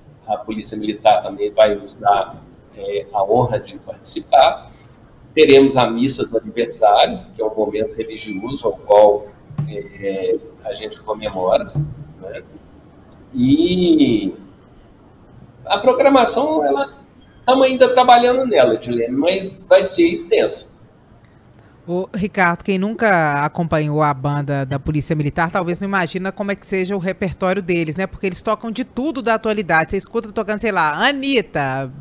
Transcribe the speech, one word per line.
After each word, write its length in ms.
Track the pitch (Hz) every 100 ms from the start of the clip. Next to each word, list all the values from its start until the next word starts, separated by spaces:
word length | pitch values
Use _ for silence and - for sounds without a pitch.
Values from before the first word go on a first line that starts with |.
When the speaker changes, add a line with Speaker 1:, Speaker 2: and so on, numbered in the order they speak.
| - - -
Speaker 1:
a 120 | 104
Polícia 380 | - 107 - 107
Militar 460 | 107 104 110 101
também 280 | 95 101 104
vai 240 | 110 107
nos 200 | 101 98
dar, 480 | - 101 101 95 - - - -
é, 320 | 101 98 101 -
a 100 | 104
honra 380 | 98 120 120 110
de 180 | - -
participar. 920 | - - - - - 277 - - - - - _ - - -
Teremos 420 | 156 147 139 135 127
a 140 | 113
missa 360 | 117 131 - 117
do 120 | 113
aniversário, 880 | 107 117 117 - 107 104 - 90 -
que 80 | -
é 20 |
um 100 | 110
momento 400 | 110 101 107 107
religioso 720 | - 110 107 110 95 107 - 113
ao 100 | 95
qual, 480 | - 104 107 104 - - - - -
é, 720 | 101 - - 98 98 92 - - -
a 80 | 110
gente 280 | 104 107 -
comemora, 720 | - 107 107 92 92 98 - 147 - - - -
né? 220 | 95 - - - - - - - - - -
E 1000 | 127 127 147 175 180 175 156 131 110 95 - - - _ - - _ _ _ - - - - -
a 120 | 202
programação, 840 | 247 247 277 269 233 233 294 311
ela, 260 | 151 139 - - - _ - -
tamo 180 | - 262
ainda 280 | 262 254 247
trabalhando 540 | 254 247 240 247 254 254
nela, 280 | 170 120
Edilene, 400 | 113 120 117 117
mas 520 | 131 165 190 185 - -
vai 160 | 190
ser 200 | 190 170
extensa. 680 | 170 170 - 139 110 - - _ - _ _ _ _ _ _ _ _ _
Speaker 2:
Ô, 240 | - 180 190
Ricardo, 480 | 208 196 - 175 170
quem 160 | - 190
nunca 680 | 202 226 220 175 156 143
acompanhou 580 | 151 - 170 160 151 151
a 120 | 147
banda 500 | 135 143 147 139 139
da 140 | 131 139
Polícia 380 | - 151 - 156
Militar, 340 | 147 160 165
talvez 300 | 190 170 170
não 80 | 196
imagina 420 | 196 170 185 190
como 220 | 190 202
é 20 |
que 100 | 196
seja 300 | - 190 185
o 40 | 202
repertório 600 | 180 185 190 - 185 190
deles, 360 | 180 175 160 151
né? 100 | 190
Porque 180 | -
eles 160 | 196 180
tocam 300 | - 208 233
de 140 | 226
tudo 360 | 254 - 294 262
da 140 | 226
atualidade. 560 | 220 226 214 175 160 156
Você 60 | 196
escuta 340 | - 226 214
tocando, 300 | 202 202 208
sei 100 | 226
lá, 340 | 190 156 151
Anitta, 880 | 240 277 277 262 - 156 135 135 135 139